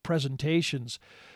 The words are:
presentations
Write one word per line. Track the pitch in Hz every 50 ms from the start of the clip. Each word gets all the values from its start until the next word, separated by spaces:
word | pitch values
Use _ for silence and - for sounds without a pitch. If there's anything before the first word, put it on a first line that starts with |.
presentations | - - 170 160 135 139 135 127 - 151 160 170 160 - - 135 120 120 - - - - - - - - -